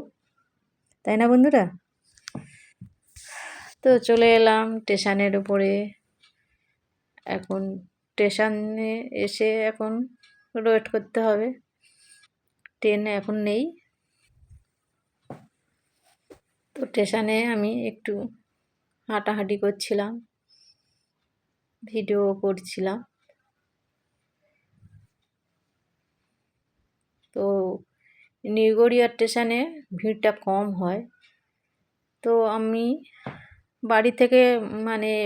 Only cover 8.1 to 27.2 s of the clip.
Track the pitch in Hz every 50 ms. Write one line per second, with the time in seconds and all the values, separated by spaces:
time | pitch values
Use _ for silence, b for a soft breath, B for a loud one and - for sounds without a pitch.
8.1 | _ - 208 202 202 214 214 220 214 208 214 214 220 220 220 220 220 226 247 254
9.1 | - - 202 202 208 - 220 220 220 220 220 220 220 - 220 214 220 233 254 254
10.1 | - b b b b b b b - 226 220 226 226 214 220 - - 214 - -
11.1 | - 233 226 220 208 208 220 254 254 - _ _ _ b b b b b b b
12.1 | b b b b _ _ _ _ _ _ - _ _ _ - 214 208 208 208 214
13.1 | 208 202 202 - 214 214 208 208 208 233 285 339 339 - _ _ _ _ _ _
14.1 | _ _ _ _ _ _ _ _ - - _ _ _ _ _ _ _ _ _ _
15.1 | _ _ _ - - - - _ _ _ _ _ _ _ _ _ _ _ _ _
16.1 | _ _ _ - - - _ _ _ _ _ _ - 294 262 - - 220 196 196
17.1 | - 226 214 214 220 220 233 240 226 214 208 214 233 240 226 220 220 - - 220
18.1 | 202 202 233 233 - _ _ _ _ _ _ _ _ _ _ _ _ _ _ -
19.1 | 214 208 208 208 214 208 202 190 208 196 208 202 202 202 - - 214 202 202 214
20.1 | 233 233 233 _ _ _ _ b b b b b b _ _ _ _ _ _ _
21.1 | _ _ _ _ _ _ _ _ _ _ _ _ _ _ 226 - 214 220 208 214
22.1 | 208 202 202 196 196 196 196 196 190 185 185 180 - 196 190 190 202 240 240 -
23.1 | _ _ _ _ _ _ _ _ _ _ _ _ _ _ _ _ _ _ _ _
24.1 | _ _ _ _ _ _ _ _ _ _ _ _ _ _ - _ - - _ _
25.1 | _ _ _ _ _ _ _ _ _ _ _ _ _ _ _ _ _ _ _ _
26.1 | _ _ _ _ _ _ _ _ _ _ _ _ _ _ _ _ _ _ _ _
27.1 | _ _